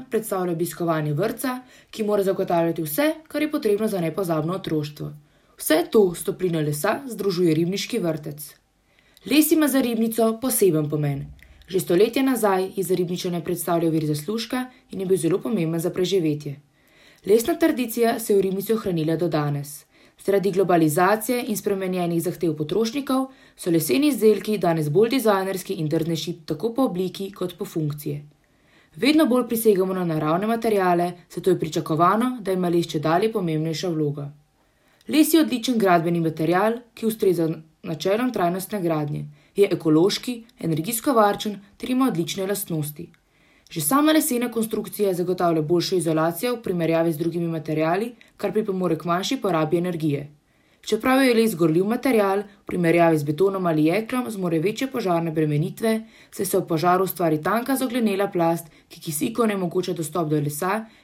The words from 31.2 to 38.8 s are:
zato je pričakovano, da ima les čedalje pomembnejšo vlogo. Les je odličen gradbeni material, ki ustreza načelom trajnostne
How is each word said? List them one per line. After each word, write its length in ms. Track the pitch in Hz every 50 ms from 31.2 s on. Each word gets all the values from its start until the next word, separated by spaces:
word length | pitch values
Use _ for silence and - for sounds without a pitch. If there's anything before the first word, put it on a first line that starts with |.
| - _ -
zato 140 | 175 - 190
je 100 | 175 147
pričakovano, 800 | 180 156 - 170 147 - 160 147 175 180 202 226 247 254 254 240
da 100 | 185 196
ima 180 | 190 185 180 175
les 180 | 170 175 170
čedalje 440 | - - 156 147 156 165 180 220 220
pomembnejšo 600 | 220 208 180 165 156 156 156 165 160 156 196 180
vlogo. 340 | 160 156 151 143 147 151 143 143 - _ _ _ _ _ _ _ _ _ _ _ _ _ _
Les 260 | - 233 311 311 311 330
je 60 | 320
odličen 380 | 302 220 254 233 - 262 240
gradbeni 420 | 220 190 185 175 170 160 175 170 170
material, 540 | 165 160 156 - 160 160 175 180 208 220 233 240 - _ _
ki 120 | - 226
ustreza 440 | 220 220 - 208 190 170 165 165 156 170 165 - _ _ _ -
načelom 500 | 175 160 151 - 190 202 226 254 247 220
trajnostne 480 | 196 175 175 180 190 190 - 214 202